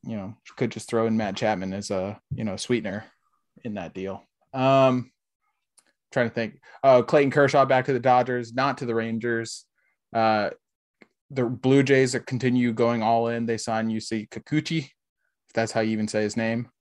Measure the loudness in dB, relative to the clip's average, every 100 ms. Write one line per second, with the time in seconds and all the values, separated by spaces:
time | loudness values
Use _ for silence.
0 | -12 -10 -10 -14 -14 -6 -4 -6 -4 -2
1 | 0 0 -2 -2 -2 -2 -4 -6 -4 -4
2 | -4 -8 -12 -8 -6 -6 -2 -2 -2 -10
3 | -12 _ _ _ _ _ -10 -10 -10 -10
4 | -10 -10 _ _ _ -2 2 4 4 2
5 | -6 _ _ _ _ _ _ _ _ _
6 | _ -2 -2 -2 -6 -8 -20 0 6 6
7 | 6 4 4 4 4 4 4 2 2 0
8 | 4 4 2 -4 -6 -2 -2 -2 -4 -4
9 | -2 -4 -2 -4 -4 -12 _ _ _ _
10 | _ 0 2 2 0 -6 _ _ _ _
11 | _ _ -10 -4 -2 0 2 4 6 4
12 | 4 -2 -6 -2 0 2 0 2 2 2
13 | 2 2 0 -2 -4 -4 -4 -2 -2 -4
14 | -4 -6 -6 -12 -4 -4 -2 -6 -6 _
15 | _ _ _ _ _ -4 -2 0 0 -2
16 | -2 -2 -2 -2 -4 -4 -8 _